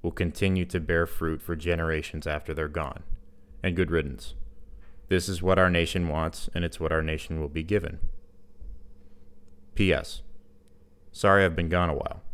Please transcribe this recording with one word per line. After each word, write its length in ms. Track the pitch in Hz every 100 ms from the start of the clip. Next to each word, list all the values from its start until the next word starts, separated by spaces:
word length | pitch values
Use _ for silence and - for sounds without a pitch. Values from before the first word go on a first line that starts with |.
will 100 | -
continue 540 | - 90 - 98 92 87
to 140 | 90
bear 260 | 78 85 85
fruit 360 | - 80 78
for 140 | - 82
generations 680 | 80 82 82 78 - 80 80
after 280 | 76 -
they're 140 | 78 78
gone. 340 | 78 71 - - - - - - -
And 140 | 95 85
good 160 | 87
riddance. 420 | 82 71 65 - - - - - - - - -
This 180 | 92 92
is 140 | 90
what 180 | 92 92
our 100 | 92
nation 380 | 87 85 95 85
wants, 420 | 76 80 - -
and 100 | 90
it's 160 | 85 -
what 120 | 80
our 80 | 80
nation 400 | 78 78 - 80
will 80 | 76
be 140 | 78
given. 360 | 80 101 82 - - - - - - - - - - - - - - - - - - -
P 160 | 98
S. 300 | 76 - - - - - - - - - - -
Sorry 320 | - 101 98
I've 120 | 95 82
been 140 | 85
gone 200 | 87 87
a 60 | 71
while. 260 | - - -